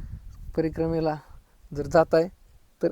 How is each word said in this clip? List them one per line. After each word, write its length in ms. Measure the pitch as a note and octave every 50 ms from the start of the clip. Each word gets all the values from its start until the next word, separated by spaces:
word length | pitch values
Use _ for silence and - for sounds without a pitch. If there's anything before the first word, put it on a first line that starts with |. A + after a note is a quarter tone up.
| - - - - - - - - - - -
परिक्रमेला 600 | E3 D#3+ D#3 D#3 E3 D#3+ D#3+ E3 D#3+ D#3+ D#3 D3+ C#3+ - - - - - _ _ _ - - D3+
जर 120 | D3 C#3+
जाताय 420 | C#3 F3 D#3+ D#3+ - E3 D#3+ E3+ F#3+ - - - - - - _ _ _ _
तर 60 | - E3+